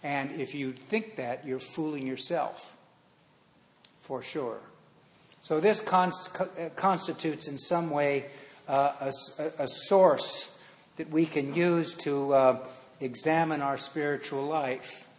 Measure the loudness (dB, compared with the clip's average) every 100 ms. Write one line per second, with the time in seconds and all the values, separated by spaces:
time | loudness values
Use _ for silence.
0 | -2 -4 -4 -6 -6 -4 -6 -8 -4 -4
1 | -4 -8 -6 -6 -4 -6 -6 -4 -4 -4
2 | -6 -4 -2 -2 -2 -6 -16 -20 _ _
3 | _ _ _ _ _ _ _ _ -20 _
4 | -10 -10 -6 -6 -6 -8 -14 -20 _ _
5 | _ _ -20 -20 -2 2 4 2 4 4
6 | 4 0 -10 -6 -6 -4 -10 0 2 2
7 | -2 -4 -4 -4 -6 -6 -2 0 0 2
8 | 2 2 -2 -16 -20 -20 0 2 2 0
9 | -4 -2 -4 -4 -6 -4 -2 -2 4 8
10 | 8 6 0 -4 -8 -14 -20 -20 -20 -12
11 | -2 2 2 2 0 2 4 4 0 -4
12 | -2 0 4 6 8 4 -4 -16 -20 -10
13 | -8 -2 2 2 2 0 -2 -2 -4 -4
14 | -2 -2 -4 -4 -2 -2 -2 -4 -8 -14
15 | -16